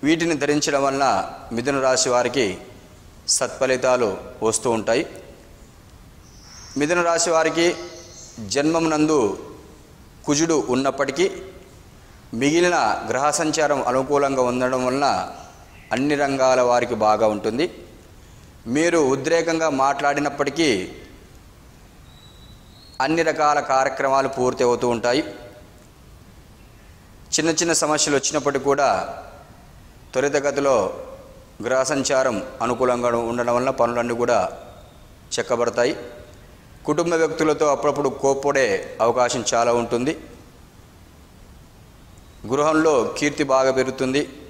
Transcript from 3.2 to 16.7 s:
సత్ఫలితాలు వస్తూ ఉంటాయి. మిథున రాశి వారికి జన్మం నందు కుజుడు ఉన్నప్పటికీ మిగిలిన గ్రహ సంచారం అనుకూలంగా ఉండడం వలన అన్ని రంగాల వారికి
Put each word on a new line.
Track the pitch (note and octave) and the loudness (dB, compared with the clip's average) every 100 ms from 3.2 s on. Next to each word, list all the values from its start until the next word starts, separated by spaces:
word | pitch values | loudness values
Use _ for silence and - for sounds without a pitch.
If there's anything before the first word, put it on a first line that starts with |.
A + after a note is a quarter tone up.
| - - | -4 -2
సత్ఫలితాలు | B2 - C3 B2+ C3 B2+ A#2 F#2 - - | -2 -2 0 0 2 2 2 -2 -10 -4
వస్తూ | A2 A2 B2+ | -2 0 0
ఉంటాయి. | A2+ G2+ A#2 E3+ - - - - - - - - - - - - - - - - - | -2 0 0 -2 -10 -20 -20 -20 -20 -20 -20 -20 -20 -20 -20 -20 -20 -20 -20 -10 -4
మిథున | D3 F3 | 0 2
రాశి | E3+ E3 E3+ D#3+ | 2 0 2 2
వారికి | D#3+ D#3+ E3+ D#3+ - - - - - - G#2+ | 2 2 0 0 -10 -16 -20 -20 -20 -16 -6
జన్మం | A#2+ D3 E3 E3 | 0 2 2 0
నందు | D#3 D#3 D3+ G#2+ F#2+ - - - - - - - - - | 2 2 4 2 -2 -10 -18 -20 -20 -20 -20 -20 -16 -2
కుజుడు | D3 E3 D#3 A2 B2 | 0 2 2 2 0
ఉన్నప్పటికీ | C3+ C3 C3+ C3 F#3 - - - - - - - - - - A2+ | 0 -2 -4 0 -2 -2 -14 -18 -20 -20 -20 -20 -20 -20 -12 0
మిగిలిన | C#3 D#3+ F3 E3+ A2+ G2+ G#2+ | 2 4 2 2 2 0 -2
గ్రహ | A#2+ C#3+ D3 | 0 0 0
సంచారం | D#3+ D3+ D3 C#3+ A#2+ | -2 0 0 0 0
అనుకూలంగా | B2+ C3+ C#3+ C#3 C3+ B2 | 0 2 2 2 2 0
ఉండడం | B2 B2+ C3 B2+ | 0 0 0 0
వలన | C3 C#3+ G2 F2+ - - - - - - A2+ | 0 0 0 -4 -10 -18 -20 -20 -20 -6 -2
అన్ని | C#3+ D3 | 0 0
రంగాల | C#3+ C#3 C3 C3 | 0 2 2 4
వారికి | B2 | 4